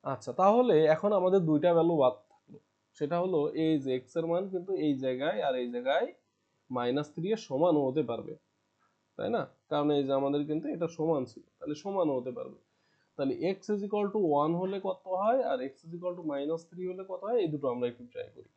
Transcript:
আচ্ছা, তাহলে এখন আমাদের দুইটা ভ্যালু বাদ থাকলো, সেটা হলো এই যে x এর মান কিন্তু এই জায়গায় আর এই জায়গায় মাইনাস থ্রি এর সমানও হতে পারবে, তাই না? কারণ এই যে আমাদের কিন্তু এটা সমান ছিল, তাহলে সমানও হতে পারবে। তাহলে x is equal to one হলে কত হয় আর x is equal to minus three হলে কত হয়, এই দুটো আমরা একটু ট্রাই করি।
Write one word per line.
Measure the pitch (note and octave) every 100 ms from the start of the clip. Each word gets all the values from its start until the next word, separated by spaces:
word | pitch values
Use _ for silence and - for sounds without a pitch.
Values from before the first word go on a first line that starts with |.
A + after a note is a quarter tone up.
| C#3
আচ্ছা, | C3 - -
তাহলে | F#3+ A3+ B3 D#3 D#3 D#3
এখন | G#3 G#3
আমাদের | F3+ G3 D#3+
দুইটা | D3 F3 E3
ভ্যালু | E3+ E3
বাদ | B2+ - _
থাকলো, | _ _ - _ _ _ -
সেটা | D3 E3+
হলো | F#3 E3+ D3 D3
এই | D#3+ D#3
যে | C3 B2+
x | B2 E3+
এর | E3
মান | E3+ G3
কিন্তু | F#3 F#3 F#3 D3+
এই | C3
জায়গায় | C3 B2+ D3 G#3 D#3
আর | B2+
এই | B2
জায়গায় | B2 B2+ D#3 C4 - _ _ _ _ _
মাইনাস | B2 B2 C3+ D3 -
থ্রি | F3+ A3
এর | -
সমানও | C3+ F3 D3+ C3
হতে | C#3 B2
পারবে, | A#2 - - _ _ _ _ _ _ _ -
তাই | - A3+
না? | C#3+ _ _
কারণ | D3+ D3 D3
এই | C3+
যে | C3+
আমাদের | C#3 D3 D3
কিন্তু | D#3 D3 F3
এটা | E3 -
সমান | D#3+ D3+ B2
ছিল, | - _ _
তাহলে | D3 D3
সমানও | G3 G3 D#3+ C3
হতে | B2 A#2+
পারবে। | - - _ _ _ _ _ -
তাহলে | C3+ B2 F3 F#3+
x | -
is | G#3 G3+
equal | G#3 G3+ G#3+
to | F3 C#3+
one | D3+ E3+
হলে | F#3+ G3 F#3+
কত | F#3 F#3 F#3
হয় | G#3 C4 G#3
আর | C3 C3+
x | - E3
is | E3+
equal | F3+ F3
to | D#3
minus | C#3 C#3+ E3 E3
three | E3+ F#3
হলে | F3+ F#3+
কত | F#3 G3
হয়, | A#3+
এই | F3
দুটো | D3 C3+
আমরা | A#2+ B2
একটু | A#2+ A#2+
ট্রাই | - - -
করি। | -